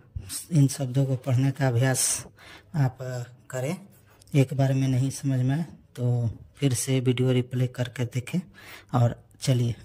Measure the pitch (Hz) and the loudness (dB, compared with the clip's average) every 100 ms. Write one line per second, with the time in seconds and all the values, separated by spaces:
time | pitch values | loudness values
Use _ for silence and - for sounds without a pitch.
0 | - - - - - 156 135 - 131 127 | -14 -12 -10 -12 0 4 4 2 -2 0
1 | 135 127 - 127 135 131 135 120 131 127 | 0 0 0 2 2 2 0 2 2 2
2 | - - - - - - - 165 131 - | 0 -4 -8 -20 -20 -20 -8 0 0 -2
3 | 127 127 120 - - 131 131 180 - - | -10 -10 -12 -16 -10 -6 -4 -6 -10 -20
4 | _ - - 147 131 131 135 135 135 127 | _ -20 0 2 2 2 2 2 2 2
5 | 135 135 143 131 127 143 170 - _ - | 0 -2 -2 0 0 0 -4 -10 _ -4
6 | 123 120 117 - - - 139 120 - 131 | -2 0 -2 -6 -14 -2 0 0 0 0
7 | 127 123 127 123 123 127 127 - 120 - | 2 2 2 2 0 -2 -2 -2 -6 -4
8 | 120 127 - 175 - - - - - 131 | -4 -4 -4 -6 -6 -14 -20 -20 -4 2
9 | 120 - - - - 123 120 110 | 2 0 -12 -6 0 0 0 -4